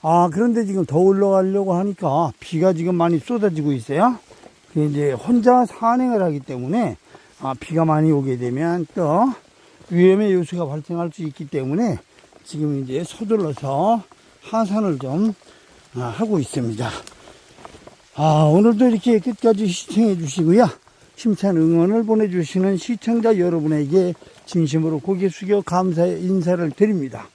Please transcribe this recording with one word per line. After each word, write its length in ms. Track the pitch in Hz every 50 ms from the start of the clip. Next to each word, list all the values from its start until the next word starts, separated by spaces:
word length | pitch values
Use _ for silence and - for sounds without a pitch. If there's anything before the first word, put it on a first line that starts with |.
아, 280 | - 156 165 175 175 175 151
그런데 320 | 190 233 247 226 233 226
지금 200 | 196 196 190 165
더 120 | - 139
올라가려고 760 | 160 185 190 196 196 202 196 196 190 190 190 190 202 196 190 175
하니까 560 | 175 196 202 190 - 185 151 135 156 170 139 - _
비가 340 | - - 170 156 170 190 185
지금 220 | 160 170 180 185
많이 240 | 170 170 170 170 151
쏟아지고 540 | - - 247 226 208 202 165 156 147 147 139
있어요. 440 | 123 113 - 139 160 202 247 247 214 _ _ - - - - _ _ _ _
그게 160 | - 156 151
이제 260 | 151 147 143 147 143
혼자 540 | 131 120 - 185 247 240 214 247 247 254 247
산행을 580 | - - - 226 226 240 254 254 254 240 208 185
하기 160 | 170 147 143
때문에, 580 | 131 - 135 123 123 131 180 247 233 147 98 - _ _ - - _ _ _ _
아, 120 | - 131 135 -
비가 260 | - - 156 165 165
많이 260 | 160 156 151 156 160
오게 260 | 151 143 135 135 131
되면 500 | 120 123 123 123 135 160 170 175 175 160 - -
또 360 | 202 170 143 156 190 240 269 233 - _ _ _ _ _ _ _ _ - -
위험의 440 | 175 170 180 185 190 202 214 208 185
요소가 320 | 180 170 - 180 175 170
발생할 460 | 135 143 156 143 - 175 170 170 170 -
수 80 | -
있기 260 | 165 156 139 - 165
때문에 520 | 139 - 143 131 127 147 190 247 220 131 95 - _ _ - _ _ _ - _
지금 400 | - - 151 151 147 143 139 135
이제 200 | 127 131 151 175
서둘러서 960 | - - - 226 196 226 214 185 156 135 - 143 135 139 143 175 214 233 220 185 _ - _ _ _ _ _
하산을 560 | - - 220 226 226 180 202 220 214 190 156
좀, 360 | 131 135 131 139 175 214 226 196 _ _ - - _ _ _ _ - _ _ -
아, 80 | 123
하고 380 | 123 117 113 - 226 214 208 165
있습니다. 500 | 127 - - 139 120 113 110 107 123 110 - - - - - - - - - - _ _ - - - - - - - - - _ _ _ _
아, 260 | - 147 160 151 151 156
오늘도 420 | 151 156 185 214 233 226 208 254
이렇게 320 | 247 226 202 - 240 233 214
끝까지 480 | - 254 214 - - 226 220 196 220
시청해 500 | 190 175 - - - - 208 233 214 190
주시고요. 520 | 170 165 139 - 185 165 160 180 226 247 156 - - _ _ _ _ - _ _
힘찬 400 | - - 233 202 - 196 202 185
응원을 460 | 160 160 160 170 165 170 185 214 226 226
보내주시는 760 | 214 220 220 214 196 175 180 160 143 - 185 185 196 196
시청자 600 | 175 - - 233 202 - 226 233 233 214 226 220
여러분에게 760 | 185 175 175 170 165 147 156 156 151 147 139 160 190 180 180 165 - - - - - -
진심으로 540 | - - 175 165 139 143 160 160 160 160 147
고개 280 | - 190 196 180 190
숙여 340 | 190 170 - 196 185 208 202
감사의 640 | - - 175 180 185 190 165 160 170 185 175 160 180
인사를 480 | 185 196 185 156 175 180 175 170 156
드립니다. 560 | 143 - 202 214 208 175 139 131 117 113 - -